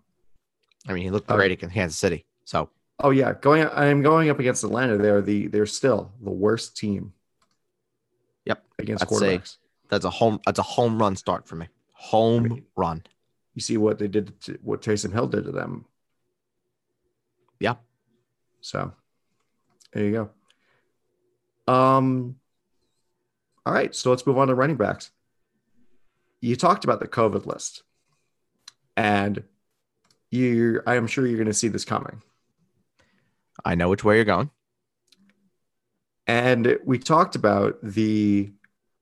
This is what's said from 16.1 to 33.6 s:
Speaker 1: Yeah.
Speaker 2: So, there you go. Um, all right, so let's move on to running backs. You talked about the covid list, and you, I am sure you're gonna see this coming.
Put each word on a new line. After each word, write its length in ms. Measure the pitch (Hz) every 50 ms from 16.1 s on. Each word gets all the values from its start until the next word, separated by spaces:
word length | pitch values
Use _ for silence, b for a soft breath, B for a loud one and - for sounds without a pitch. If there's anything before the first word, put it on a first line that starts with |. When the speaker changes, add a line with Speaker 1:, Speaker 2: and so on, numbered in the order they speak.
| _ _ _ _ _ _ _ _ _ _ _ _ _ _ _ _ _ _ _ _ _ _ _ _ _ _ _ _ _ -
Speaker 1:
Yeah. 140 | - 110 120 117 _ _ _ _ _ _ _ _ _ _ _ _ _ _ _ _
Speaker 2:
So, 320 | - - - - - 95 95 _ _ _ _ _ _ _ _ _ _ _ _ _ _ _ _ _ _ _
there 120 | - 110 104
you 260 | 101 107 113 107 104 _ _ _ _ _ _ _ _ _ _ _ _ _ _ _ _ _ _ _ _ _ _ _ _ _ _ _ -
go. 60 | 127
Um, 600 | 127 131 131 131 135 131 131 127 127 123 123 131 - _ _ _ _ _ _ _ _ _ _ _ _ _ _ _ _ _ _ _ _ _ _ _ _ -
all 80 | - -
right, 220 | 123 127 - -
so 160 | - - 127
let's 160 | 127 127 - 139
move 100 | 131 131
on 120 | 135 131
to 40 | 127
running 240 | 123 131 151 156 113
backs. 320 | 101 98 95 - - - _ _ _ _ _ _ _ _ _ _ _ _ _ _ - - _ _ _ _ _ _ _ _ _ _
You 160 | - 117 120
talked 280 | 120 - 170 196 202 -
about 160 | - 113 -
the 80 | 98 -
covid 400 | - 120 113 107 98 98 - -
list, 340 | - - - - - - - _ _ _ _ _ _ _ _ _ _ _ _ _ _ _ _ - - _ _ _ _
and 480 | - 110 104 104 101 101 104 98 - - _ _ _ _ _ _ _ _ _ _ _ _ _ _ _ _ _
you, 540 | 120 123 127 123 117 117 117 117 113 113 -
I 120 | 117 123 123
am 100 | 117 117
sure 180 | - 143 131
you're 140 | 123 117 110
gonna 120 | 110 110
see 160 | 101 - 120 110
this 160 | 98 101 -
coming. 380 | - 107 - - - - 110 - _ _ _ _ _ _ _ _ _ _ _ _ _ _ _ _ _ _ _ _ _ _ _ _ _ _ -